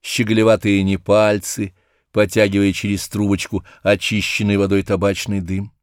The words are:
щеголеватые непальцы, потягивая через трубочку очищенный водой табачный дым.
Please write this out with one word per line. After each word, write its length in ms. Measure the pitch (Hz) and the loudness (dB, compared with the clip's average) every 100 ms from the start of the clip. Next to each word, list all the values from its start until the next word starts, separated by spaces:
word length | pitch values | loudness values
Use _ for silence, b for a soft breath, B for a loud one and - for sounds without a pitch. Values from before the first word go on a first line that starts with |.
щеголеватые 840 | - - 110 110 110 107 104 101 | -8 -4 0 2 4 4 2 2
непальцы, 880 | 95 95 - 104 107 107 - - 101 _ _ _ _ | 2 -2 2 2 4 0 -4 -8 -8 _ _ _ _
потягивая 600 | - 104 110 104 98 101 | -2 0 2 2 4 2
через 360 | 90 101 98 - | 0 -4 -4 -4
трубочку 560 | 104 104 98 - 98 B B | -4 0 -2 -2 -8 B B
очищенный 760 | 98 104 - 107 95 - 104 101 | 0 0 0 -4 -2 -2 0 2
водой 280 | 98 98 | 2 0
табачный 560 | 95 98 98 95 - 101 | 0 0 0 -2 -4 -6
дым. 320 | 85 95 101 _ | -4 -6 -8 _